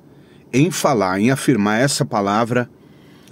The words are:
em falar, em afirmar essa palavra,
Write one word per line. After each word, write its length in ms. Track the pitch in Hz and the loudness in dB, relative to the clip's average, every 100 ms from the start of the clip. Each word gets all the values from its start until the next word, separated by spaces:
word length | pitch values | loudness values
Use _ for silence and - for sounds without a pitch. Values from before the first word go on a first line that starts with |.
| - - - - - | -20 -20 -20 -20 -4
em 200 | 123 175 | 0 0
falar, 500 | 147 170 120 95 95 | 0 0 0 0 0
em 100 | 113 | 0
afirmar 520 | 139 - 117 104 107 | 0 0 0 2 0
essa 200 | 139 - | 0 -2
palavra, 680 | 123 110 98 104 117 123 120 - - - - - - | -4 -2 0 0 0 -2 -4 -10 -20 -20 -20 -20 -20